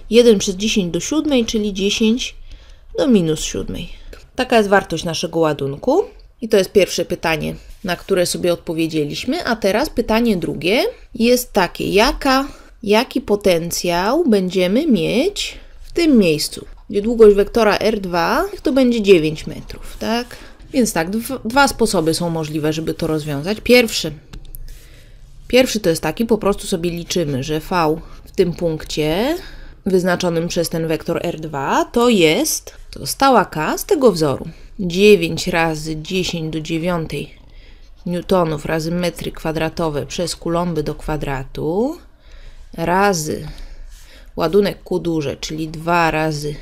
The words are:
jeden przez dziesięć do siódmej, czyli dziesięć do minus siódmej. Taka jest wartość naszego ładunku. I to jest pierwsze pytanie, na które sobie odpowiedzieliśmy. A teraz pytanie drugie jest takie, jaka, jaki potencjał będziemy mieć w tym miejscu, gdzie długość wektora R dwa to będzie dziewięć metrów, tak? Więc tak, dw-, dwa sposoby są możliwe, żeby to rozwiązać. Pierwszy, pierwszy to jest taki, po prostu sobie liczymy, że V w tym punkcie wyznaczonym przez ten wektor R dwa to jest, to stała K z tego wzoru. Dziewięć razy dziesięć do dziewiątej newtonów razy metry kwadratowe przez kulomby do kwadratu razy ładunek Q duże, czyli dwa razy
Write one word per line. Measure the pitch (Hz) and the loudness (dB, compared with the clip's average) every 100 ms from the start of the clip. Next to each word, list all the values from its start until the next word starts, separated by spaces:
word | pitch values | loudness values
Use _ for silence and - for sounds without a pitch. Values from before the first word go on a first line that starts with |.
| - | 2
jeden | 220 240 208 | 6 8 6
przez | 202 185 | 2 -4
dziesięć | 214 214 180 | 0 0 0
do | 165 | -2
siódmej, | - 294 302 269 | -2 -2 2 2
czyli | 226 226 208 | 2 -2 -2
dziesięć | 196 196 - 220 240 - - - - - - - - | 0 -2 2 2 2 -2 -10 -18 -18 -20 -20 -12 -2
do | 302 | 4
minus | 220 165 151 | 4 4 0
siódmej. | - - - - 175 - - - - - | -2 -6 -6 -8 -10 -14 -18 -20 -18 -8
Taka | 247 233 | 2 2
jest | 202 | 4
wartość | 196 185 160 | 2 2 -6
naszego | 175 156 147 165 | -6 -6 -4 0
ładunku. | 160 147 135 143 - 320 480 - - _ | 0 0 -4 -4 0 2 0 -6 -20 _
I | 226 | 2
to | 214 | 2
jest | 190 | 4
pierwsze | - 175 - | 2 2 0
pytanie, | 170 180 175 160 156 160 - - | -4 -4 -2 -2 -4 -8 -14 -12
na | 190 175 | -6 -6
które | - 190 175 | -2 0 0
sobie | 170 175 | 0 -2
odpowiedzieliśmy. | 170 - 160 165 160 147 160 - 320 | -2 -4 -4 -2 0 -2 -4 -4 -4
A | - 226 | -2 -2
teraz | 196 202 311 | 0 0 -2
pytanie | - 226 220 240 190 | -4 0 2 2 0
drugie | 160 139 151 226 392 - - | -2 -4 0 0 0 -6 -18
jest | - 226 247 - | 0 2 2 2
takie, | - 170 - - | 0 0 -2 0
jaka, | 180 240 311 277 262 277 - - - | 2 2 2 2 2 0 -8 -20 -12
jaki | 208 214 262 - | 2 2 2 -4
potencjał | - 202 202 170 170 - 180 170 190 285 | -2 0 2 2 0 -4 -2 0 0 2
będziemy | 349 208 185 175 180 214 330 | 4 2 2 0 2 2 2
mieć | 214 160 180 349 - - - - - | 2 2 0 0 -2 -8 -10 -20 -20
w | - | -8
tym | - 339 254 | 0 4 6
miejscu, | 185 151 - - - - - | 4 2 -2 -8 -16 -20 -6
gdzie | 202 | -4
długość | 208 233 220 202 | -2 8 8 8
wektora | 196 - 220 190 | 4 4 4 4
R | 202 214 | 2 0
dwa | 190 175 170 240 392 381 | -2 -2 0 0 -2 -4
to | - | 0
będzie | 262 254 233 | 2 2 2
dziewięć | 196 185 156 156 - | 6 6 6 -4 -10
metrów, | - - - - - | -12 -14 -14 -14 -8
tak? | 214 233 240 - - - - | -4 -4 -4 -14 -20 -20 -6
Więc | 302 220 | 0 0
tak, | 180 165 | 0 -2
dw-, | 214 233 262 | -4 -6 -8
dwa | 220 254 277 | -2 2 2
sposoby | - - 190 160 | 2 0 2 0
są | 160 175 | 0 -2
możliwe, | 160 151 156 151 | -4 -4 -2 -2
żeby | 156 160 | -2 -6
to | 160 165 | -4 -2
rozwiązać. | 156 151 139 151 214 | -2 -4 -6 -4 -6
Pierwszy, | - 247 233 - 165 151 - - - - - - - - - - - - - | 4 4 4 -2 -6 -10 -16 -18 -14 -14 -14 -16 -20 -20 -20 -20 -20 -20 0
pierwszy | 247 254 220 | 4 4 2
to | 190 | 0
jest | 160 | 0
taki, | 156 160 226 | -2 -4 0
po | 214 | 2
prostu | 202 202 - | 2 -2 -2
sobie | 185 170 | -4 -4
liczymy, | 170 165 185 156 139 | -6 -4 -2 -2 -2
że | 143 156 | -4 -6
V | - 185 156 160 - - | -2 0 2 0 -6 -18
w | - | -16
tym | - 180 | 0 0
punkcie | 160 170 156 - - 151 165 247 349 - - - - - | 0 -4 -4 -6 -2 0 0 0 -2 -6 -16 -18 -8 0
wyznaczonym | 185 180 175 180 165 170 | 2 2 0 0 0 -2
przez | 180 165 | -2 -2
ten | 170 160 | -2 -2
wektor | 156 - 165 | -4 -2 -4
R | 175 165 | -4 -6
dwa | 156 151 139 233 | -8 -6 -2 0
to | 330 - 240 | 0 2 4
jest, | 220 156 170 311 - - - - | 6 6 4 0 -4 -8 -20 -18
to | - 131 | -14 -10
stała | - 277 247 | 2 4 4
K | 180 - 156 320 | 2 -2 -4 -4
z | |
tego | - 349 262 | 0 4 4
wzoru. | 175 151 127 165 160 - - | 4 0 0 -6 -14 -20 -8
Dziewięć | 180 170 208 202 165 160 - | -4 4 6 6 4 -4 -2
razy | 175 165 156 156 156 | 0 0 -2 -6 -8
dziesięć | 156 185 175 170 160 | -4 -4 -2 -4 -6
do | 160 | -6
dziewiątej | 156 165 170 175 156 147 147 - - - - - - - - | -4 -4 -2 -2 -4 -8 -10 -14 -20 -20 -20 -20 -20 -12 -6
newtonów | 175 160 185 165 151 | -6 0 0 2 -2
razy | - 160 160 | -4 -4 -2
metry | 175 175 170 - | -2 -4 -4 -10
kwadratowe | - 160 156 160 - 165 147 127 | -8 -6 -4 -4 -2 -4 -4 -6
przez | - 170 - | -6 -6 -6
kulomby | - 170 175 160 | -4 -2 -2 -4
do | 151 | -4
kwadratu | 147 - 156 147 135 135 - 147 180 247 349 - - - - - - - | -6 -6 -6 -4 -6 -8 -8 -4 -2 -2 -4 -16 -20 -20 -20 -20 -18 -18
razy | - 165 180 202 185 151 - 151 - - - - - - - - - | -6 0 2 4 2 -2 -6 -8 -14 -14 -14 -16 -18 -20 -20 -16 -2
ładunek | 165 180 202 - | 2 2 2 -2
Q | - 180 | -6 -4
duże, | 170 160 143 - | -2 -2 -4 -6
czyli | - 156 160 | -8 -8 -8
dwa | 156 165 175 165 | -8 0 4 4
razy | 156 156 151 151 147 | 2 -2 -2 -6 -8